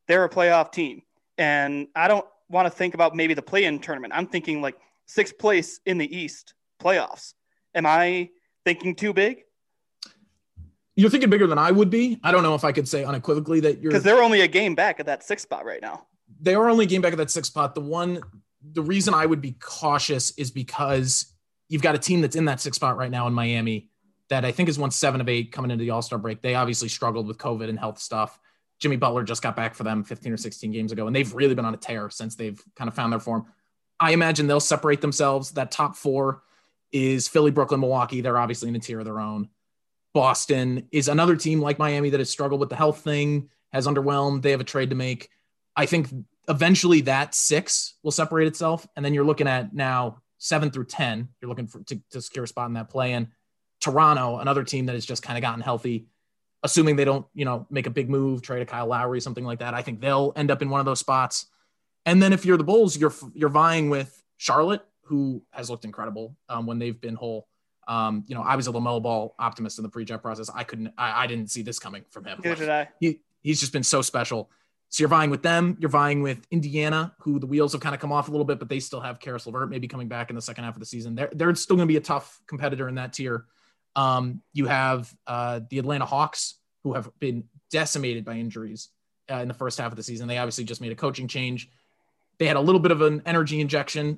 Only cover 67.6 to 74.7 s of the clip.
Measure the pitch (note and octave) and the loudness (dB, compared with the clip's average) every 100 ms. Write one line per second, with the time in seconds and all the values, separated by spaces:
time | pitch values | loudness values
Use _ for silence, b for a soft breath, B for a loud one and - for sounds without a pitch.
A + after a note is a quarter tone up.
67.6 | _ _ - A#2 A2 G#2+ G#2 A#2+ - C3+ | _ _ -6 -2 -2 -2 -6 -4 0 0
68.6 | B2 A#2 A#2+ A#2+ A#2 A2+ A2 - A#2 - | -2 -2 -2 -2 -2 -2 -4 -4 -6 -4
69.6 | A2 - A2 A#2 A2 A2+ A#2 A2 G#2+ - | -10 -10 -10 -10 -10 -10 -10 -10 -10 -12
70.6 | A#2 A2+ A2 - A#2+ A#2 B2+ A#2 G#2+ A#2+ | -10 -10 -10 -6 -4 -2 -2 -4 -6 -8
71.6 | A2+ A2+ G#2 G2 - G#2+ G2 F#2 E3+ D#3+ | -8 -12 -14 -16 -18 -18 -16 -8 -6 -4
72.6 | D#3 D3+ D3 - E3+ D3+ _ _ D3 D#3 | -2 -2 -4 -2 -2 -2 _ _ -4 -2
73.6 | C3+ C#3+ B2 C#3 B2+ B2+ A#2 A#2 G#2 _ | -2 -2 0 0 0 -4 -4 -6 -8 _
74.6 | _ | _